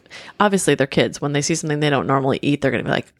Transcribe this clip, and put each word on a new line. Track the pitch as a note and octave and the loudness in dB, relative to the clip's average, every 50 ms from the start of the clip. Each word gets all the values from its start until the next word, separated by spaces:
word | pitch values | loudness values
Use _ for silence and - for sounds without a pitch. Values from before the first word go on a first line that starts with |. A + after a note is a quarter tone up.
| - - - - - - - - | -14 -20 -20 -20 -20 -8 0 2
obviously | G3+ G#3 G3 F#3 - - C#3+ | 2 4 2 2 2 2 2
they're | - C3+ - | 2 0 0
kids. | - E3 B2+ - - - | 2 0 0 0 -2 -4
When | D#3 C#3+ C#3+ | -4 -2 -2
they | C#3+ | -2
see | C#3+ - E3 | -2 -2 -2
something | D#3+ - D#3 D3 D3 | -2 -2 -2 -2 0
they | D3+ D3 | 0 0
don't | C#3+ B2 E2+ B2 | 0 0 0 0
normally | C3+ C#3 C3+ C3+ A2 - | 0 0 0 0 -2 0
eat, | - C#3+ D3 - | 0 0 0 0
they're | - C3 | 0 -2
gonna | A2+ G#2+ | -2 -2
be | - C#3 | -2 -2
like, | - - - - _ | -2 -2 -4 -6 _